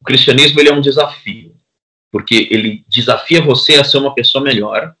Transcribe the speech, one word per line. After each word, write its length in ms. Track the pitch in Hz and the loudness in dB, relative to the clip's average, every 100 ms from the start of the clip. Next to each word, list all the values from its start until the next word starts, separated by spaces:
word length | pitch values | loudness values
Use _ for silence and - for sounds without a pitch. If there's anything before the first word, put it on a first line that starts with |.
O 20 | |
cristianismo, 560 | - 135 - 127 147 147 | -2 0 2 2 2 4
ele 80 | 147 | 4
é 60 | |
um 80 | 147 | 4
desafio, 720 | 143 139 143 - - 107 160 _ _ _ _ _ _ | 0 0 -2 -4 -14 -16 -18 _ _ _ _ _ _
porque 340 | 104 101 113 110 | -10 0 0 2
ele 340 | 110 110 107 _ | -2 -2 -8 _
desafia 540 | - 120 113 - 165 | -4 -2 -2 0 0
você 360 | 151 120 - 147 | 2 0 2 2
a 80 | |
ser 120 | 139 139 | 2 0
uma 180 | 139 | -2
pessoa 300 | 139 117 135 | -2 -2 0
melhor. 500 | 139 110 104 107 165 165 | -2 -2 -2 -6 -8 _